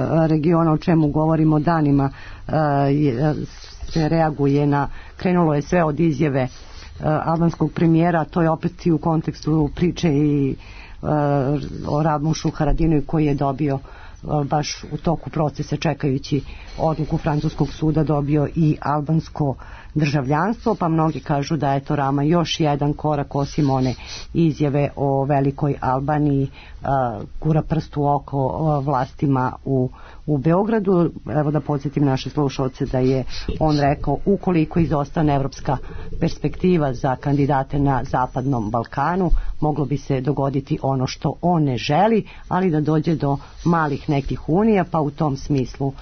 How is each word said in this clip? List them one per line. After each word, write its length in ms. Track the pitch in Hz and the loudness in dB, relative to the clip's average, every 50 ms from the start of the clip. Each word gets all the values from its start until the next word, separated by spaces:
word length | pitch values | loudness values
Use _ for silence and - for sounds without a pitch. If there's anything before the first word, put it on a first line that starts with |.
| 131 - - 165 160 156 | 2 2 2 2 4 4
regiona 440 | 160 156 143 160 170 165 170 160 156 | 2 2 4 4 4 4 4 4 4
o 60 | 151 | 2
čemu 300 | - - 165 160 156 147 | 2 2 4 4 4 4
govorimo 500 | 139 151 156 160 160 156 156 156 156 151 | 2 2 2 2 4 4 4 4 4 4
danima, 520 | 147 170 170 160 151 143 139 139 139 135 - - - - - - - - | 4 2 2 4 4 4 4 4 4 2 -2 -6 -16 -16 -16 -14 -8 -2
e, 40 | - 156 156 147 143 139 139 139 139 | 0 2 2 2 2 2 2 2 2
je, 220 | 147 151 143 117 | 2 2 2 2
e, 200 | 117 151 151 147 110 120 - - - - - - - - - | 2 2 0 0 0 -4 -10 -10 -14 -18 -16 -14 -12 -10 -4
se 200 | - 165 156 151 | -2 0 0 2
reaguje 580 | 165 165 160 156 147 120 143 139 139 143 147 | 2 2 2 2 2 2 2 2 4 4 4
na, 220 | 143 143 143 139 - - - - - - | 2 2 2 0 -2 -4 -10 -14 -16 -12
krenulo 380 | - - 185 180 180 175 156 147 | -4 -2 2 2 4 4 4 2
je 80 | 147 139 | 0 0
sve 220 | - 175 180 165 | 2 2 2 2
od 160 | 156 147 143 | 2 2 2
izjave, 400 | 170 165 147 123 165 151 127 139 | 2 2 2 2 0 0 2 0
e, 80 | 127 127 - - - - - - - - - - 147 | 0 -2 -4 -10 -18 -18 -16 -16 -16 -16 -12 -4 -2
albanskog 680 | 151 156 147 - 143 165 165 170 170 156 - 160 151 - | 0 0 0 0 0 0 2 2 2 2 2 -2 -2 0
premijera, 520 | - 175 165 165 160 165 175 170 165 151 | 2 4 4 4 4 4 4 2 0 0
to 180 | - - 185 165 | 0 0 0 2
je 80 | 160 | 2
opet 360 | 160 156 - 175 175 - - | 2 0 -2 -6 -6 -2 0
i 60 | 180 165 | 0 0
u 60 | 147 | 2
kontekstu 720 | - 170 160 156 - - - - - - 156 160 151 139 - | 2 0 0 0 0 -4 -6 -6 -2 0 2 2 2 0 0
priče 340 | - - 175 151 - - 170 | 0 0 0 0 0 0 2
i, 420 | 143 139 151 151 147 143 139 135 | 2 4 2 2 2 2 0 0
e, 560 | - - - - - - - - - - - 151 147 151 147 143 143 143 131 131 147 143 - - - - - - | -2 -4 -10 -18 -18 -18 -18 -18 -16 -8 -4 -2 0 0 2 2 2 2 2 0 0 -2 -4 -6 -10 -8 -6 -4
o 140 | 139 147 156 | -2 0 0
Ramušu 480 | 160 151 151 147 160 160 - - 160 | 0 0 0 0 0 -2 0 -2 -4
Haradinaju 520 | - - 156 143 - - 165 160 160 147 135 | -2 0 0 2 2 2 4 2 2 2 0
koji 200 | - - 160 156 | 0 0 2 2
je 80 | 147 143 | 2 2
dobio, 440 | 139 143 139 139 123 151 143 135 135 | 2 0 -2 -2 0 -2 -2 -2 -2
e, 20 | 139 - - - - - - - - 143 143 151 143 | -6 -10 -18 -18 -18 -18 -18 -14 -8 -4 -2 -2 -2
baš 400 | 135 165 151 143 - - - - - 147 | 0 0 -2 -2 -2 -6 -10 -10 -10 -8
u 40 | |
toku 340 | 156 - 180 160 - - - | -4 -2 -2 -2 -2 -4 -6
procesa 460 | - - 156 147 - - 151 - 151 | -4 -2 -2 -2 -2 -6 -6 -6 -4
čekajući 640 | 143 - 165 143 - - 147 131 131 - - 151 139 135 - - - - - - - | -2 -2 -2 -2 -2 -2 -2 -2 -2 -2 -2 -2 -2 -2 -4 -12 -14 -16 -14 -8 -2
odluku 400 | - 160 156 - 156 - 165 156 | -2 -2 0 0 -2 -2 -2 -2
francuskog 500 | - 165 147 147 139 156 - - 151 135 | -2 0 -2 0 -2 -2 -2 -2 -2 -2
suda 360 | - - - 156 151 156 156 | -2 -2 -2 0 2 2 2
dobio 440 | 135 156 143 143 139 147 151 143 - - | 2 0 0 0 0 0 0 0 0 0
i 220 | - 170 151 139 - | 0 2 2 2 0
albansko 760 | - 123 143 151 147 135 160 165 - - - - 156 139 120 - - - - - - - - | -2 -2 -2 -2 0 0 0 0 -2 -2 -4 -4 -2 -2 -2 -6 -10 -18 -18 -18 -14 -6 -2
državljanstvo, 800 | 151 156 147 131 151 127 127 147 147 170 202 226 226 - 233 208 | 0 0 2 0 0 0 0 0 0 0 0 -2 -2 0 -2 0
pa 140 | - 185 165 | 0 0 0
mnogi 320 | 160 160 160 160 151 131 | 2 2 2 0 0 -2
kažu 360 | - - 151 143 139 - 170 | -4 -2 -2 -2 0 -2 -2
da 160 | 139 135 139 139 | 0 0 0 0
je 80 | 143 | 0
to 160 | 139 - 151 | 0 -2 -2
Rama 260 | 151 139 135 139 143 139 | 0 0 0 0 0 2
još 380 | 151 170 175 165 160 - - | 2 2 2 2 0 -2 0
jedan 320 | 165 147 143 143 143 147 147 | 0 0 0 0 0 -2 -2
korak 420 | - - 151 151 139 143 - - | -2 -2 -2 -2 -2 -2 -4 -2
osim 360 | 143 139 139 - - 151 139 | -4 -4 -2 0 0 0 2
one 240 | 135 131 131 131 117 - - - - - - - - | 2 2 2 0 -2 -4 -8 -14 -14 -14 -12 -6 0
izjave 560 | - 170 160 139 - 151 147 131 147 143 - - | 2 2 2 2 2 0 0 2 2 0 0 -2
o 280 | - 139 139 135 139 135 | -2 -2 0 0 0 2
velikoj 500 | 135 151 139 139 139 139 - - 143 135 - | 2 2 2 2 0 0 0 0 -2 -2 0
Albaniji, 680 | - 127 127 135 139 139 151 147 151 147 139 139 135 135 - - - - - - - | -2 -2 0 0 0 0 0 0 2 2 2 2 0 -2 -4 -12 -18 -18 -16 -8 -4
a, 380 | - 139 135 127 120 113 101 - - - - | -2 0 0 0 -2 -2 -6 -10 -10 -8 -4
gura 220 | - 156 160 156 - | 0 2 2 2 2
prst 340 | - 156 156 147 - - | 0 -2 -4 -4 -4 -4
u 100 | 147 143 | -2 0
oko, 320 | 143 143 139 - - - 139 | 2 0 0 -2 -4 -2 -2
a, 400 | 135 131 - 87 156 156 151 143 | -2 0 -2 0 0 0 0 0
vlastima 760 | 135 143 147 127 131 - - - - 139 139 131 127 127 - - - | 0 0 0 0 -2 -2 -4 -2 0 2 2 2 0 -2 -4 -6 -4
u, 260 | - 135 131 127 127 - - - - - - - | -2 0 0 0 0 -4 -10 -18 -18 -18 -12 -4
u 120 | - 151 143 | -2 -2 0
Beogradu. 720 | 120 160 165 180 208 202 214 220 196 190 190 175 170 151 - - - - | 2 4 4 4 4 2 2 0 2 4 4 4 4 2 0 -4 -8 -4
Evo 200 | 110 151 147 151 | -2 0 0 2
da 100 | 151 151 | 0 -2
podsjetim 440 | - - 147 143 - 151 - 147 147 | 0 0 -2 -2 -2 -2 0 2 2
naše 260 | 139 131 127 - 135 | 2 2 0 -2 -4
slušalce 560 | - 151 147 139 139 - 135 131 - - 139 | -2 0 0 0 0 -2 -2 -2 -2 -4 -4
da 120 | 117 - 131 | -2 0 2
je 260 | 127 131 135 131 123 - - - - - - - | 2 2 2 2 0 -4 -6 -8 -6 -4 -2 0
on 180 | 160 156 151 147 | 2 2 2 4
rekao, 380 | 143 139 147 - - - 139 135 - | 4 2 2 2 0 -2 -2 0 2
ukoliko 560 | 196 202 180 - 190 180 165 156 156 - 175 | 2 0 2 2 2 2 2 2 2 2 0
izostane 540 | 165 131 156 143 143 - - 175 160 151 143 | 2 2 2 -2 -2 -2 -2 0 2 2 2
evropska 420 | 139 135 139 - - - - 139 - - - - - - - - - | 2 0 -2 -6 -6 -4 -2 -2 -2 -2 -8 -10 -10 -8 -6 -4 -2
perspektiva 760 | 170 165 - - - 147 147 - - 185 180 170 147 135 127 | -2 -2 -2 -2 -4 -4 -4 0 2 2 4 4 2 0 -2
za 220 | 120 - 143 127 | -2 -2 -2 -2
kandidate 640 | 127 - 147 139 143 143 131 147 135 135 - - 147 | 0 0 0 2 2 2 2 2 0 0 0 0 0
na 260 | 139 143 139 123 123 | 2 2 2 0 0
Zapadnom 640 | 135 - 135 127 127 - 131 127 139 135 120 107 104 | -2 0 0 0 0 -2 -4 -2 0 0 0 -2 -2
Balkanu, 600 | 113 120 113 - - - 139 156 175 190 190 160 - - - - - - | -2 -2 -2 -2 -2 -2 -2 0 0 0 2 4 4 4 4 2 -2 0
moglo 240 | - 151 151 151 147 | 0 0 0 0 -2
bi 120 | 127 147 | -2 -2
se 240 | 139 - - 139 131 | -4 -2 -2 -2 -2
dogoditi 580 | 127 143 139 139 139 - 127 143 135 - 160 - - | 0 -2 0 0 0 0 0 -2 -2 -2 -4 -4 -2
ono 240 | 135 135 131 127 | -2 0 0 -2
što 280 | 131 - - - 151 - - - | -2 -4 -4 -4 -4 -4 0 0
on 220 | 170 180 160 156 | 2 2 2 2
ne 120 | 139 127 | 2 0
želi, 500 | 113 104 - 147 156 190 226 233 208 202 - - - - - | -2 -2 0 2 4 4 4 4 2 0 -2 -10 -16 -8 -4
ali 220 | - 180 190 190 | -2 0 0 2
da 100 | 151 151 | 2 2
dođe 340 | 151 143 156 160 147 175 165 | 2 2 2 2 2 0 0
do 220 | 135 147 139 139 139 - - - - - | 0 0 0 -2 -2 -4 -12 -12 -4 0
malih 440 | 160 170 170 156 147 143 127 - - | 0 2 2 2 0 -2 -4 -2 -2
nekih 400 | 151 139 135 - 131 127 - - | 0 0 0 -2 -4 -6 -2 0
unija, 360 | 151 185 214 226 214 190 170 | 0 2 4 4 4 4 2
pa 160 | 180 - 165 | 0 0 0
u 100 | 151 147 | 0 0
tom 260 | 143 - 160 151 135 | -2 -2 -2 -2 -2
smislu 560 | 135 - - 147 135 127 131 - - 139 139 131 - | -4 -2 -2 0 0 0 -2 -4 -4 -4 -4 -4 -6